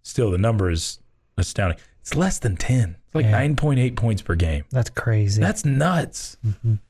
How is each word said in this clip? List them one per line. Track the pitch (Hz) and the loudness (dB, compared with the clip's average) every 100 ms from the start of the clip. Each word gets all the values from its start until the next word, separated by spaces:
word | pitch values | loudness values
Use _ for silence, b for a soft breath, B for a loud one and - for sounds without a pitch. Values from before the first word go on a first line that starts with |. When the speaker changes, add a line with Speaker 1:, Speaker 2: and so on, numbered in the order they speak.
Speaker 1:
still, | - - 113 | -6 -2 0
the | 90 | 2
number | 110 110 92 | 2 2 0
is | 82 - - - _ _ - | -2 -4 -12 -20 _ _ -4
astounding. | 95 - 95 82 B B | -4 0 -2 -2 B B
It's | - | -6
less | 139 185 - | -2 0 0
than | 120 87 | -4 -2
ten. | - 127 95 85 _ | 0 0 0 -6 _
It's | |
like | 151 113 | 0 2
Speaker 2:
Yeah. | |
Speaker 1:
nine | 104 143 143 | 2 2 0
point | 147 131 | 2 2
eight | 123 - | 0 0
points | 113 101 | 0 0
per | - | -2
game. | 87 82 76 - | 0 0 -2 -2
Speaker 2:
That's | 127 117 | -2 -2
crazy. | - - 107 104 104 | -4 0 2 2 2
Speaker 1:
That's | 175 208 143 | 0 0 0
nuts. | 135 165 175 - - - - 113 | 2 2 0 -2 -8 -16 -6 -4
Speaker 2:
Mm-hmm. | 98 117 107 | -2 -2 -2